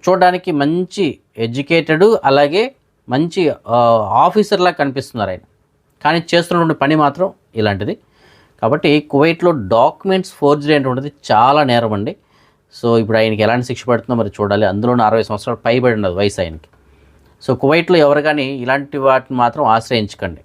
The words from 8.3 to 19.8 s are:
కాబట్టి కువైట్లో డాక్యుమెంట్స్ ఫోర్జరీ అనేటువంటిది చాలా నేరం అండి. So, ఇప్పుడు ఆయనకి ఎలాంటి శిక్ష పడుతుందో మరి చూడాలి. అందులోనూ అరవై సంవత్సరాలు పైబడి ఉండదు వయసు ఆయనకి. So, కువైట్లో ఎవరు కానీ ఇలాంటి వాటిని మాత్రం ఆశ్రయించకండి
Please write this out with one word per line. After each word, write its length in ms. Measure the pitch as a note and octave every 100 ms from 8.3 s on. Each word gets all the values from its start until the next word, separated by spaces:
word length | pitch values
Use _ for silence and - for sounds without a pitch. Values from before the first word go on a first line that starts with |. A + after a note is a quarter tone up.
| _ _ _
కాబట్టి 280 | A2 D3 D3 D3+ D3
కువైట్లో 380 | C#3 D#3+ E3 F3 D#3+ F#2+ A2+
డాక్యుమెంట్స్ 560 | C#3 - G3 F#3+ F#3 -
ఫోర్జరీ 340 | C#3+ D3 C#3+
అనేటువంటిది 380 | D3+ C3+ B2 C#3+ _ -
చాలా 320 | A2 A#2+ D3 C#3+
నేరం 220 | A#2+ A#2 G#2
అండి. 140 | A2 - _ _ _ _ _ -
So, 80 | A#2 A#2
ఇప్పుడు 160 | G#2+ A2
ఆయనకి 220 | A2 G#2+ G#2+
ఎలాంటి 200 | A#2+ B2
శిక్ష 120 | A#2+ -
పడుతుందో 260 | A#2+ - A#2+
మరి 100 | G#2 -
చూడాలి. 280 | G#2 G2+ G#2
అందులోనూ 320 | G2 A#2+ B2 A2
అరవై 160 | A2+ G#2
సంవత్సరాలు 320 | G#2 - A#2 A#2+
పైబడి 300 | A#2+ B2 A2
ఉండదు 180 | G2 F2+
వయసు 200 | G2+ G2
ఆయనకి. 240 | F2 D#2+ _ _ _ _ _ _ _ _
So, 100 | - B2
కువైట్లో 340 | C#3 D#3+ E3+ F3 D3
ఎవరు 140 | D3 D3
కానీ 180 | D3 C3 C#3
ఇలాంటి 340 | A#2+ C3+ C#3+ C#3+ C3+
వాటిని 300 | C3 B2 B2+
మాత్రం 220 | A#2+ C3+ C3
ఆశ్రయించకండి 680 | A2+